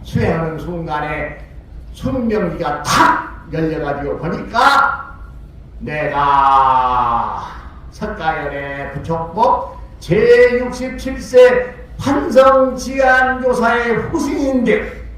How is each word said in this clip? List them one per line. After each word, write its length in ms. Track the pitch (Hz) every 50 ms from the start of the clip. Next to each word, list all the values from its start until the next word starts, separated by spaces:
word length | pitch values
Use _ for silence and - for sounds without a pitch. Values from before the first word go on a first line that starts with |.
| -
수행하는 540 | - - 233 226 196 170 165 160 160 160 151
순간에 800 | - 170 175 170 165 156 151 151 151 151 156 151 151 147 - - - - - - - - - - - - -
순명기가 880 | - - 254 262 262 233 226 214 208 185 170 160 - 165 151 147 143
탁 640 | - - - - - - - - - - - - - - -
열려가지고 640 | 160 160 160 156 - 151 143 143 - 143 143 123 -
보니까 1000 | 147 165 - - - - - 233 254 269 269 - - - - - - - - - - - - - - - - - - - - -
내가 1700 | - 147 151 151 151 147 143 143 143 - 135 - - - 139 139 143 - - 131 127 131 127 123 120 123 127 - - - - - - - - - - - - - - -
석가열의 1000 | - - 214 208 - - 165 160 156 156 147 139 139 143 139 143 139 139 139 135 -
부촉법 840 | 147 - - 165 160 - - 98 - 233 269 - - - - - - - - - -
제육십칠 1200 | - - 165 214 233 240 240 240 247 240 240 247 254 233 - - 254 262 254 - - 262 262 -
세 540 | - - - 247 247 247 247 247 - - - - - - - -
판성지안조사의 2000 | - 262 285 294 - 349 226 254 262 269 269 262 262 254 240 - - 240 269 269 262 262 254 254 254 254 247 247 254 254 233 202 220 233 240 240 240 233 226 - - -
후승인데 800 | - 311 - 277 - 294 285 269 269 254 226 220 208 - - - - - - - -